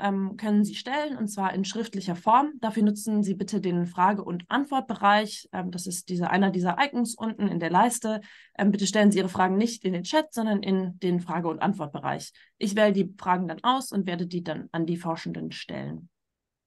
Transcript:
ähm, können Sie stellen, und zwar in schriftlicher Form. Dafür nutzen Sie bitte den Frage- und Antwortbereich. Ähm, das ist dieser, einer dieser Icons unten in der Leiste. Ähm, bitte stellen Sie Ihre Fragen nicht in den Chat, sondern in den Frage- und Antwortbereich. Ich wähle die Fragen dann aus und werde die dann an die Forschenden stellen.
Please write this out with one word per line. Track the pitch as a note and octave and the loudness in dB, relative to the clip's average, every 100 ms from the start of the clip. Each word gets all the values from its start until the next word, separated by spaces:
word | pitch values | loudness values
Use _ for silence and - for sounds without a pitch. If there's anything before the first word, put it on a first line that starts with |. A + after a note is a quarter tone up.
ähm, | G3+ G3 G3 - | -2 0 -2 -4
können | G#3+ G#3 G3+ | 2 2 2
Sie | - | -2
stellen, | B3 C#4 D4+ B3 | -6 -4 -2 -4
und | G#3 | -6
zwar | G3+ F#3+ | -2 -2
in | - | -2
schriftlicher | F#3+ A3 A3+ G3 F3+ F3 | -4 -4 -6 -6 -6 -2
Form. | - A#3 D4 D4 | 4 4 4 -2
Dafür | A3 G#3+ | -4 2
nutzen | G#3 G#3 - G#3 | 2 2 0 0
Sie | G3+ F#3+ | 0 -2
bitte | G3 G#3 | -2 -2
den | F3+ F3 F3 | 0 0 -2
Frage- | F3+ F3+ G#3 - | 2 2 2 -2
und | F3 - | -8 -2
Antwortbereich. | B3 C#4+ C4 C4 G#3 G3+ G#3 G#3+ - - | -2 0 -2 -4 2 4 6 4 -6 -10
Ähm, | F#3 F3+ | -8 -6
das | F3+ F#3 | -6 -8
ist | F3 - | -8 -4
dieser, | F3+ F3 | -2 2
einer | F#3 G3 | 4 4
dieser | F#3 F3+ - | 4 0 2
Icons | C#4+ A#3+ A3+ - | 0 0 -2 -4
unten | A3+ G#3+ G3+ | -6 -2 -2
in | E3+ | 0
der | E3 | 2
Leiste. | F3+ A#3+ A3+ A3 A3 G#3+ - - - | 4 4 2 -4 -6 -8 -20 -12 0
Ähm, | G3+ | 2
bitte | G3 G3 | 2 2
stellen | G#3+ G#3 | 6 6
Sie | F#3 | 6
Ihre | F#3 | 2
Fragen | F3+ F#3 F#3+ | 2 2 2
nicht | A#3 - F#3 | 0 -2 -4
in | |
den | F3 | -4
Chat, | F3 D#4 D#4 | 0 0 0
sondern | - A3 G#3 | -2 0 0
in | G3+ F#3+ F#3+ F3+ | 2 0 0 -2
den | F#3 F3 | 0 0
Frage- | E3+ E3 E3+ | 0 -4 -2
und | D#3+ | -2
Antwortbereich. | E3 G3+ D3 C#3+ C3+ D3 - - _ - | -2 -2 -4 -6 -6 -6 -8 -20 _ -6
Ich | G#3+ G3+ | -2 4
wähle | G#3+ | 4
die | G3 F3 - | 4 0 -2
Fragen | F#3+ F3+ F3 | -2 0 -2
dann | E3 | -2
aus | A#3 C4 B3 | 0 0 0
und | G3 F3+ | -4 -2
werde | F3 F3 | -2 -4
die | F3 | -6
dann | E3+ D3+ - | -6 -8 -6
an | E3+ E3 | -4 -2
die | F3 | -2
Forschenden | F3 E3 E3+ D#3+ D#3+ | -4 -6 -6 -8 -8
stellen. | D#3 - D3 C#3 - E3+ _ _ _ _ _ | -10 -12 -10 -8 -10 -14 _ _ _ _ _